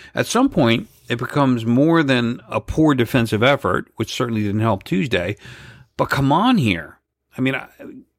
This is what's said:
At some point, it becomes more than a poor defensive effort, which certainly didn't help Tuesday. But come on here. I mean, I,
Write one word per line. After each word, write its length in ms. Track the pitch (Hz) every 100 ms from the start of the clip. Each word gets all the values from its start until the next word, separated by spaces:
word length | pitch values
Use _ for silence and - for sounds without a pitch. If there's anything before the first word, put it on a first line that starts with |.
| - -
At 120 | 127
some 220 | 226 269
point, 380 | 190 123 117 - _ _
it 80 | 120
becomes 480 | 123 147 139 123 113
more 380 | 120 151 165
than 380 | 143 127 117 95 -
a 140 | -
poor 340 | - - 156 135
defensive 480 | 113 131 113 107
effort, 480 | 120 143 92 - - -
which 160 | 113
certainly 300 | - 123 110
didn't 180 | 104 104
help 220 | 113 98
Tuesday. 520 | - 180 151 101 90 110 - - - - _ -
But 120 | 135
come 220 | 127 135
on 260 | 151 233 240
here. 420 | 117 85 - - _ _ _ -
I 40 |
mean, 140 | 131 135
I, 120 | - _ - 127 -